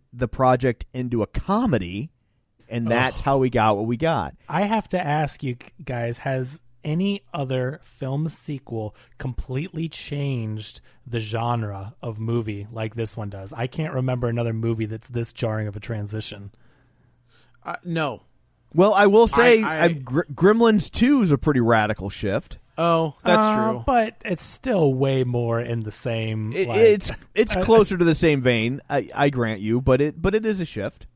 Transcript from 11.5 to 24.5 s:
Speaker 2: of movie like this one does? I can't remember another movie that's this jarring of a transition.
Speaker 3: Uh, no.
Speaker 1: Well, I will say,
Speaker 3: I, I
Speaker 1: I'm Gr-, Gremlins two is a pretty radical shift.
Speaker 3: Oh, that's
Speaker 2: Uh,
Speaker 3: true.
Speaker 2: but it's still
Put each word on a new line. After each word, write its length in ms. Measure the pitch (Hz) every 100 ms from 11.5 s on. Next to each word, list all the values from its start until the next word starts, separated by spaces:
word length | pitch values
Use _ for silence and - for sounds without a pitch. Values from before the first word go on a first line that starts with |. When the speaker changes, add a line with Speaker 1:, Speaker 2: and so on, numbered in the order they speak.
| 120 110 98 98 -
Speaker 2:
of 180 | 117 107
movie 480 | 110 117 107 101 101
like 220 | 113 110
this 200 | 113 113
one 140 | - 104
does? 240 | 98 98
I 140 | - 123
can't 260 | - 156
remember 360 | 131 127 123 120
another 260 | 117 117
movie 320 | 113 117 113 107
that's 240 | 110 -
this 240 | 120 117
jarring 340 | - 117 110 107
of 80 | 104
a 40 |
transition. 680 | - 110 101 107 - 101 98 _ _ _ _ _ _ _ _ _ _ _
Speaker 3:
Uh, 140 | - 170
no. 380 | 175 165 147 107 _ _ _ _ _
Speaker 1:
Well, 220 | 156 190
I 120 | 190 202
will 180 | 208 226
say, 360 | 226 240 226
Speaker 3:
I, 180 | 151 160
I 40 | 170
Speaker 1:
I'm 160 | 156
Gr-, 160 | 123 135 -
Gremlins 580 | 135 190 220 233 214 -
two 300 | - 247 285
is 100 | 185
a 40 | 139
pretty 220 | - 135
radical 480 | 117 113 107 107 98
shift. 500 | - 104 107 - - _ -
Speaker 3:
Oh, 380 | 170 165 160 -
that's 200 | - 180
Speaker 2:
Uh, 100 | 214 214 220
Speaker 3:
true. 100 | -
Speaker 2:
but 320 | 120 247 220 -
it's 180 | 233 175
still 500 | -